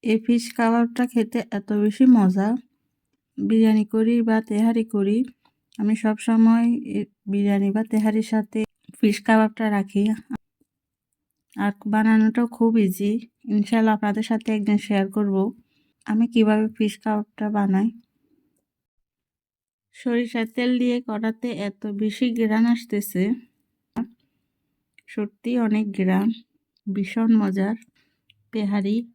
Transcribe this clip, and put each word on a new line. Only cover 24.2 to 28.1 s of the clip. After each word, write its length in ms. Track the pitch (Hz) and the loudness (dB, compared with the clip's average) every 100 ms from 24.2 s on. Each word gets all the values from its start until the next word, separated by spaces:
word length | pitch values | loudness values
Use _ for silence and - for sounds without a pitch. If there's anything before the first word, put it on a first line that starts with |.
| _ _ _ _ _ _ _ _ _ | _ _ _ _ _ _ _ _ _
সত্যি 420 | - 208 _ 233 247 | -8 -8 _ -4 -2
অনেক 260 | 226 214 208 | 0 0 -2
ঘ্রাণ, 360 | 196 185 185 208 226 _ _ _ _ - | -2 0 2 0 -4 _ _ _ _ -8
ভীষণ 420 | 196 190 226 226 226 | -6 -4 -2 2 4
মজার 400 | 196 190 190 226 _ _ _ | 2 0 -2 -4 _ _ _